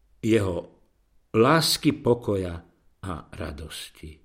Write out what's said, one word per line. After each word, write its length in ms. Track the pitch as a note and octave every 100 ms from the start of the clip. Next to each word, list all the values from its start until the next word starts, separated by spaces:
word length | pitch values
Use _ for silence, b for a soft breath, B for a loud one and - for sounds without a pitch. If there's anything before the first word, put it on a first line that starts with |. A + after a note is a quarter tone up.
| _ _
jeho 340 | A2+ A2 F#2+ E2+ - _ _ _ _ _ _
lásky, 560 | A2 B2 D#3+ D#3+ - D#3 -
pokoja 560 | - A#2+ - G2 F2+ E2+ - _ _ _
a 100 | F#2+ D#2+ -
radosti. 880 | - D#2+ C#2+ D#2 - - - D#2+ D2+